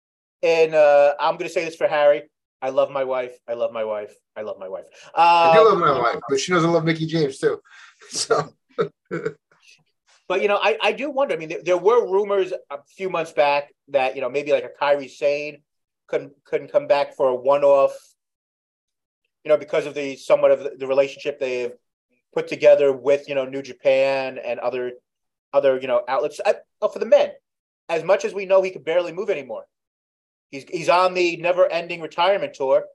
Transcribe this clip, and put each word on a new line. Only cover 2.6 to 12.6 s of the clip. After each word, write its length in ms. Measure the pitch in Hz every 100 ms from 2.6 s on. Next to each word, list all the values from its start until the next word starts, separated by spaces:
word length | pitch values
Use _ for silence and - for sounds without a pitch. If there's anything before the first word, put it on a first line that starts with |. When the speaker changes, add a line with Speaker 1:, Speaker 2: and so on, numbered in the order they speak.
Speaker 1:
I 80 | 135
love 200 | 135 139
my 120 | 139
wife. 340 | 131 127 123 - -
I 60 |
love 180 | 117 113
my 120 | 113
wife. 300 | 110 107 104 _ _ -
I 60 |
love 160 | 107 95
my 80 | 95
wife. 180 | 92 - - - -
Speaker 2:
I 380 | 170 175 165
do 60 | 160
Speaker 1:
Um, 180 | 220 175
Speaker 2:
love 160 | 160 135
my 40 |
wife, 180 | 117 - -
but 100 | 135
she 120 | -
doesn't 200 | 180 165
love 120 | 170 160
Mickie 200 | 160 160
James, 300 | 160 147 135
too. 240 | 151 - _ -
<laughs> 260 | - _ -
So. 440 | - - 226 165 _ _ -
<laughs> 580 | - _ - 85 - - _ _ _ _ _ _ _ _ -
Speaker 1:
But, 120 | 185
you 60 | 208
know, 100 | 202
I, 180 | 202 214
I 100 | 202
do 160 | 202 277
wonder. 240 | 262 269 165
I 20 |
mean, 120 | 156
there, 120 | 170
there 160 | 160 180
were 320 | 180 240 196
rumors 440 | 190 208 202 180 180